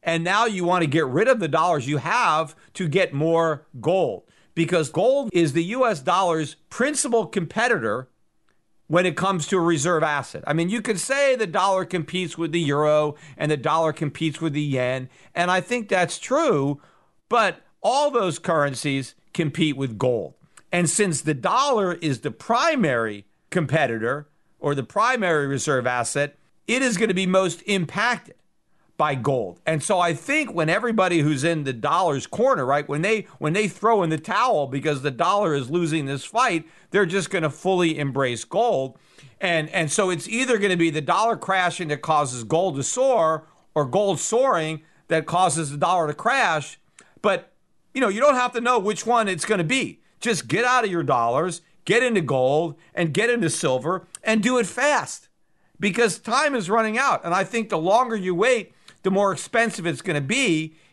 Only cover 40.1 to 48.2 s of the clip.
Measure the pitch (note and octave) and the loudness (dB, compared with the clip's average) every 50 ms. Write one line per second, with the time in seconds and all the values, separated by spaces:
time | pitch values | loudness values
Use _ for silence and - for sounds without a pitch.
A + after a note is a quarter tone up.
40.1 | F3+ E3+ - - A3+ A#3+ C4 B3+ B3 A3 G3+ G3+ F#3 F3 E3 E3 D3 D#3 C#3+ C#3 | 0 -4 -4 -6 -4 -4 0 0 0 0 2 0 2 2 0 0 0 -2 -2 0
41.1 | E3+ F#3 G#3+ A#3 A3+ D3 - - F#3+ F#3+ F3+ F3 E3+ - F3+ D3+ D3 C#3 - - | 0 2 2 0 -2 -4 -2 -2 0 0 0 0 -2 -4 -4 -6 -6 -6 -2 0
42.1 | D#3 D3+ D3 B2+ B2+ B2 A#2 G#2 D#3 D#3+ F#3 F#3+ D3 C3+ C3+ - - B3 C4 C4+ | 2 2 2 0 -4 -10 -4 -2 0 0 0 0 -2 -4 -6 -4 -2 0 2 2
43.1 | B3+ A3 E3 D#3 D#3+ D3+ - _ _ _ _ _ _ D3+ D3 B2+ A#2+ F#3+ G#3+ G3 | 4 4 2 2 0 -2 -6 _ _ _ _ _ _ -2 -2 0 0 0 2 2
44.1 | F#3 C#3+ - - A3 A#3 C4 C4+ A#3 E3+ D#3+ D#3 D#3+ D3+ _ _ _ _ _ _ | 0 -2 -4 -2 0 2 2 2 2 0 -2 -4 -6 -8 _ _ _ _ _ _
45.1 | F3 E3 D#3 - D#3+ F3 F#3 F3+ C3+ D#3+ D#3+ C#3 C#3+ D3 F3 E3+ F#3 F3+ E3 D3 | -2 -2 -2 0 2 2 2 2 2 0 -4 -6 -4 -2 0 2 2 2 0 -2
46.1 | D3 - - A3 C4 C#4 A#3+ F#3+ D#3+ D#3 C#3 - - _ _ _ _ - - _ | -4 -2 -2 0 2 2 2 2 0 0 -4 -8 -16 _ _ _ _ -20 -20 _
47.1 | _ - - G#3 G3 F3 - _ _ _ _ _ _ _ _ _ _ B3+ C4+ G#3 | _ -2 0 0 0 0 -4 _ _ _ _ _ _ _ _ _ _ 0 0 0
48.1 | G3 G#3+ | 2 4